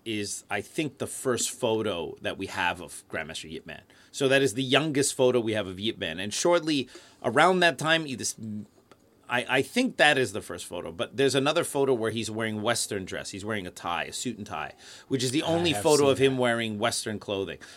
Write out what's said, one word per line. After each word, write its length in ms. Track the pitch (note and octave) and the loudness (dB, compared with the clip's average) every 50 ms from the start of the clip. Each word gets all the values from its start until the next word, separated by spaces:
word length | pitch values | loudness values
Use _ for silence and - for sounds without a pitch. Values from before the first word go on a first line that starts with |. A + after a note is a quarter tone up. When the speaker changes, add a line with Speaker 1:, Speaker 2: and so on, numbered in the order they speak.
| _ | _
Speaker 1:
is, 380 | A2+ A2 G#2 G2+ F#2+ - - - - | -6 -6 -4 -4 -6 -8 -10 -8 -6
I 120 | G2+ G#2 | -4 -4
think, 380 | G2 - - - D#3+ C3+ - - | -4 -4 -6 -4 -4 -4 -6 -8
the 80 | C3 - | -8 -8
first 420 | - - - C3+ A#2+ G#2+ - - | -8 -6 -2 -2 -2 0 -2 -4
photo 640 | - - - A2+ A2 A2 G#2+ G#2+ F#2 E2+ D#2 - - - | -4 -2 0 0 0 0 0 -2 -4 -4 -6 -8 -10 -8
that 160 | - G2+ E2 - | -8 -8 -6 -6
we 80 | F#2+ F#2 | -8 -6
have 340 | - G2 F2+ F2 F2+ E2+ | -4 -2 0 0 -2 -4
of 220 | E2 C#2+ - - - _ | -8 -12 -14 -16 -14 _
Grandmaster 400 | - E2+ D#2+ D2+ D#2 - - D#2+ | -8 -8 -8 -8 -10 -12 -12 -12
Yip 160 | D#2+ - - | -12 -12 -12
Man. 160 | D#2+ D2+ - - _ _ - - _ | -14 -16 -16 -18 _ _ -20 -20 _
So 160 | - - D3 B2+ | -4 -2 2 4
that 140 | C3+ C#3 | 4 4
is 120 | C#3 C3 G2+ | 4 2 0
the 100 | B2+ C3+ | -2 0
youngest 520 | B2+ C3 C3+ D3+ D#3+ C#3 C#3+ C3+ - - | 2 2 2 2 2 2 2 2 2 2
photo 240 | - C3 B2+ A#2+ B2 | 4 4 4 6 4
we 140 | A2 A2 G#2+ | 2 2 0
have 140 | G#2+ G2 F#2 | -2 -2 -4
of 120 | F#2 F#2 | -6 -4
Yip 180 | G#2 A2+ G#2 - | -4 -4 -4 -4
Man. 220 | F#2+ E2+ D#2+ F2 | -4 -4 -4 -4
And 140 | G2 G#2 G#2 | -6 -4 -4
shortly 540 | - - F3 F3 F3 D#3 D#3 D#3 C3+ A#2 - - - - - - _ - | 0 2 4 4 4 2 2 0 0 -2 -4 -8 -18 -20 -20 -16 _ -4
around 360 | - A2 C#3+ D#3+ F3+ F#3+ F3+ | 0 4 6 6 6 6 6
that 160 | F3 E3+ C#3+ - | 4 4 2 2
time, 280 | D3+ D#3 E3 E3 D#3 C#3+ | 2 2 2 2 0 -2
either 140 | B2+ G#2 | -6 -6
s-, 140 | A2 - - - A2+ A2 G#2 G#2+ G#2 - _ _ _ _ - - _ _ _ _ _ - | -6 -6 -6 -8 -8 -10 -8 -10 -10 -14 _ _ _ _ -20 -20 _ _ _ _ _ -4
I, 160 | A#2 B2 A#2+ - | -2 -2 0 2
I 140 | B2 C#3 | 2 0
think 360 | C#3 - - A#3+ C4 A#3 - - | 0 0 0 0 0 0 2 4
that 200 | D#3 D3+ D3 C3 | 6 6 6 6
is 140 | B2+ G2 F#2+ | 2 0 -2
the 80 | G#2+ | -6
first 240 | - - F2 - - | -8 -8 -10 -12 -10
photo, 260 | - F2+ F2 - D#2+ | -8 -8 -8 -8 -8
but 260 | E2 F2+ G#2+ - F#2+ A2+ | -6 -6 -8 -4 0 2
there's 180 | C#3 C3+ - | 2 4 4
another 280 | - C#3 D3 D#3 E3+ D3 | 4 2 2 2 0 0
photo 300 | - - C#3+ C#3 C3+ C3 | 0 0 2 2 2 2
where 160 | A2+ A2+ A2 | 2 0 0
he's 220 | A2 A#2 A2 G#2+ | -2 -2 -4 -4
wearing 300 | G#2+ A2 A2+ A2 G#2+ G#2+ G#2 | -4 -4 -2 -2 -2 -2 0
Western 420 | A#2 A#2 - - - A2 G2 F#2 | 0 0 0 0 -2 -4 -6 -6
dress. 240 | E2+ F#2+ D2+ - - | -6 -6 -8 -8 -8
He's 160 | - G2 F#2+ | -10 -8 -6
wearing 220 | G#2 A2 G#2 F2+ F2+ | -6 -6 -4 -6 -8
a 40 | |
tie, 340 | - - - F2+ E2+ D#2+ D2 | -10 -8 -6 -4 -2 -2 -4
a 80 | - F2+ | -4 -6
suit 240 | - - B2+ - F#2 | -6 -6 -6 -6 -6
and 100 | G#2 - | -8 -10
tie, 260 | F#2 D#2 D2 - - - - - - - - - | -8 -8 -8 -10 -12 -16 -20 -20 -20 -20 -6 -4
which 160 | B2+ C3 B2 | -2 -2 0
is 60 | C3 | 0
the 120 | A#2+ D#3+ D3 | 0 0 0
Speaker 2:
I 40 | D#3 | 0
Speaker 1:
only 260 | E3 E3+ F3 E3+ C#3 | 0 2 2 2 0
Speaker 2:
have 100 | G#2 G#2 | 2 4
Speaker 1:
photo 200 | D#3+ D3+ C#3+ D3 | 4 6 6 6
Speaker 2:
seen 60 | C#3 | 6
Speaker 1:
of 60 | C3 A#2+ | 6 6
him 180 | C3+ C3+ C3 | 4 4 4
Speaker 2:
that. 60 | B2+ | 4
Speaker 1:
wearing 380 | B2 A#2+ A#2 A#2 A2+ A2 G#2+ G#2 | 2 2 2 0 0 -2 -2 0
Western 400 | A2+ A#2+ - - - A#2 G#2+ F#2+ | 0 0 0 -2 -2 -4 -6 -6
clothing. 400 | - - G2+ G2 G2 E2+ - - - - - | -4 -4 -2 -2 -2 -4 -6 -10 -14 -18 -20